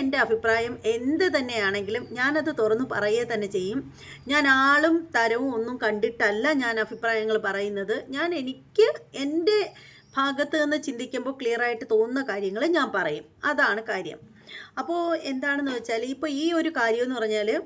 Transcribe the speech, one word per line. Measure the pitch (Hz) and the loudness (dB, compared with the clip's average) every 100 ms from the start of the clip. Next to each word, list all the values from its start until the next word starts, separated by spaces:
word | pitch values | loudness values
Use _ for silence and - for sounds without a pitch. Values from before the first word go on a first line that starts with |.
എൻ്റെ | 269 269 | 2 0
അഭിപ്രായം | 233 220 226 226 233 - 214 | 2 2 2 2 0 -2 -2
എന്ത് | 233 254 311 370 277 | 0 0 2 2 2
തന്നെയാണെങ്കിലും | 247 233 196 202 196 233 - 233 | -2 -2 0 0 -2 -6 -6 -2
ഞാനത് | 262 302 302 294 | 0 0 0 0
തുറന്നു | 214 226 262 | 2 2 0
പറയുക | 220 208 226 233 | -2 0 0 0
തന്നെ | 220 202 202 | -2 -2 -2
ചെയ്യും. | 185 254 - - - - - | -2 -4 -8 -14 -20 -14 -2
ഞാൻ | 294 277 262 269 | 2 4 6 6
ആളും | 294 320 330 330 233 | 6 4 2 0 0
തരവും | 226 233 269 226 | 2 2 0 -2
ഒന്നും | 233 254 | -4 -2
കണ്ടിട്ടല്ല | 220 208 220 - 220 208 277 294 | -2 0 -2 0 0 2 2 2
ഞാൻ | 240 226 214 | 0 0 -2
അഭിപ്രായങ്ങൾ | 233 233 220 220 214 202 | -2 -2 0 0 0 0
പറയുന്നത്. | 196 202 202 196 254 - 269 | -2 -2 -4 -2 -4 -4 -4
ഞാൻ | 339 330 | -2 -2
എനിക്ക് | 254 262 - - 427 - - - | -4 -8 -2 4 4 4 -8 -6
എൻ്റെ | 277 320 427 427 - - - - - 269 | -2 0 2 2 2 -6 -20 -20 -8 -2
ഭാഗത്ത് | 277 269 294 311 | 0 0 0 0
നിന്ന് | 294 302 294 | 0 0 -4
ചിന്തിക്കുമ്പോൾ | 240 247 254 262 269 | -6 -6 -6 -6 -4
ക്ലിയറായിട്ട് | 233 233 240 233 254 | -2 0 0 -2 2
തോന്നുന്ന | 220 226 262 254 | 2 2 0 -2
കാര്യങ്ങൾ | 202 196 202 320 339 | -2 -2 0 2 2
ഞാൻ | 247 190 | 2 0
പറയും. | 165 151 - _ 277 | -2 -4 -8 _ -2
അതാണ് | 294 254 202 220 | 2 2 0 -2
കാര്യം. | 196 180 - - - - - - - | -4 -6 -12 -18 -20 -20 -20 -12 -8
അപ്പോൾ | 269 339 339 320 277 | -4 -2 0 -2 -2
എന്താണെന്ന് | 262 285 285 277 247 | -4 -2 0 -2 -4
വെച്ചാൽ | 220 226 254 | -2 -2 -2
ഇപ്പോൾ | 269 311 277 | -4 -4 -2
ഈ | 320 339 | 0 2
ഒരു | 320 320 | 0 2
കാര്യം | 226 226 254 | 2 2 0
എന്ന് | 247 | 0
പറഞ്ഞാൽ | 214 214 208 302 | 0 0 0 0